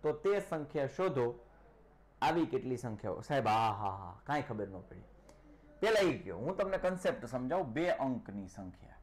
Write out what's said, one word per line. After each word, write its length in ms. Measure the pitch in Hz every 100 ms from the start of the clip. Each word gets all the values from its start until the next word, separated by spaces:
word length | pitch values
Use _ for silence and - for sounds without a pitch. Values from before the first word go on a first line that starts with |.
તો 100 | 151
તે 280 | 151 196 202
સંખ્યા 460 | 190 160 143 156 135
શોધો. 540 | - 185 135 120 120 - - - - - - - -
આવી 240 | 147 170 156
કેટલી 300 | 131 123 123
સંખ્યાઓ? 460 | 123 104 107 90
સાહેબ, 240 | - 143 110
આ 260 | 110 113
હા, 240 | 101 101 95
હા, 240 | 90 92
કાંઈ 180 | - 147
ખબર 260 | 143 110 98
ન 120 | 92
પડી. 220 | - 90 - - - - - - - -
પહેલા 200 | 208 214
ઈ 180 | 185 127
કહો, 180 | 95 87
હું 200 | 135 185
તમને 220 | 190 190
કોન્સેપ્ટ 480 | 180 180 185 - 117
સમજાવું. 460 | 127 127 175 151
બે 180 | 117 175
અંકની 560 | - 135 120 - 101 95
સંખ્યા 480 | - 92 - - -